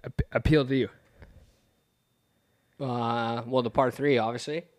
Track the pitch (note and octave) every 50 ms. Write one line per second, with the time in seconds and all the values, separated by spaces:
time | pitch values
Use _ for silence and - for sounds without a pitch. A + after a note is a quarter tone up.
0 | - - - - - - - - - - D#3 D3+ C#3 B2+ C3+ C3+ A#2+ G2 - -
1 | _ _ _ - - - - - - - _ _ _ _ _ _ _ _ _ _
2 | _ _ _ _ _ _ _ _ _ _ _ _ _ _ _ - C#3 C3 A#2+ A#2+
3 | A#2 A#2 A#2 A#2 A#2 A2+ A#2 A#2 A#2 A#2 C3 B2+ A#2+ A#2 - - C3+ B2+ A#2 -
4 | C3+ D3 C#3 A#2+ A2 A2 A#2 A#2+ - - D3+ E3 F3 - _